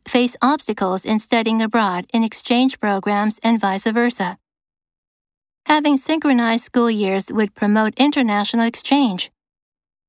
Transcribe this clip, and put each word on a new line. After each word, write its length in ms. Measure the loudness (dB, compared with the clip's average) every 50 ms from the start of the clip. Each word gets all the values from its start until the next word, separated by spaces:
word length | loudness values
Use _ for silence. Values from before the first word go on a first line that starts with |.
| -6
face 300 | -2 0 2 2 0 0 0
obstacles 640 | 0 0 0 0 -2 -6 -4 -2 -2 -2 -2 -2 -2
in 140 | -2 -2 -2
studying 420 | -2 0 0 0 2 0 0 0
abroad 460 | 0 0 0 0 0 0 -2 -4 -6 -2 -2
in 80 | 0 0
exchange 540 | 0 -2 -6 -2 0 2 2 2 2 0 -2
programs 580 | -2 -2 0 0 0 0 0 0 0 -2 -2 -2
and 180 | 0 0 2 2
vice 240 | 0 -2 -2 -2 -2
versa. 540 | -2 0 0 0 0 -2 -2 -4 -6 -6 -10 _ _ _ _ _ _ _ _ _ _ _ _ _ _ _ _ _ _ _ _ _ _ _ _ _
Having 300 | 0 0 2 2 2 2
synchronized 680 | 0 0 -2 -2 0 2 2 2 2 2 0 0 -2 -4
school 260 | -2 -2 0 0 0
years 420 | 0 0 0 0 -2 -2 -4 -4
would 220 | -2 -2 -2 -2 -2
promote 400 | -2 0 2 2 2 2 0 0
international 680 | 2 2 2 2 2 0 0 0 0 -2 0 0 0 0
exchange. 640 | 0 -2 -6 -2 0 2 2 2 2 0 -4 -6 -10 _ _ _ _ _ _ _ _ _ _ _ _ _ _ _